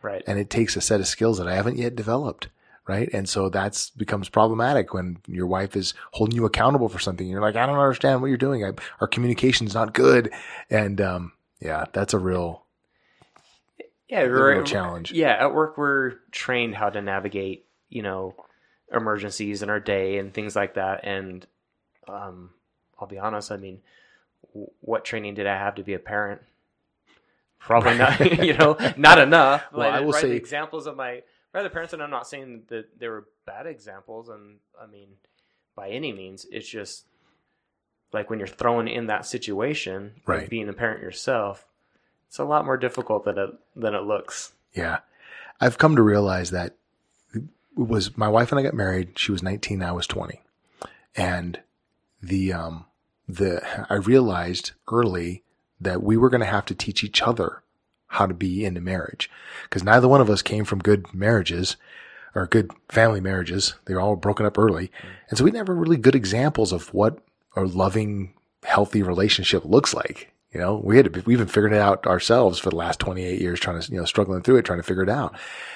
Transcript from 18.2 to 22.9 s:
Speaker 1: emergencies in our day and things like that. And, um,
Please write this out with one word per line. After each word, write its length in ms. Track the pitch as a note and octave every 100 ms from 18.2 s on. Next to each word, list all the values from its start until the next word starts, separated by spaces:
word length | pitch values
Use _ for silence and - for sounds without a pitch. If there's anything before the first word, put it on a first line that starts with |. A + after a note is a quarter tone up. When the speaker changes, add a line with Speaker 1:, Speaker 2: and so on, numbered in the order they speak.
| F#2+ - - _ _ _ _
Speaker 1:
emergencies 680 | A#2 A2 G#2 G#2 - G#2 G2+
in 60 | G2+
our 80 | G#2
day 400 | G#2 G2 F#2+ G2
and 120 | G2
things 240 | A2 G#2 G2+
like 200 | G2 -
that. 240 | F#2+ F#2+
And, 420 | G2+ G2 F#2+ F2+ - _ _ _ _ _ -
um, 440 | G2 G2 F2+ F2+ _ _ _ _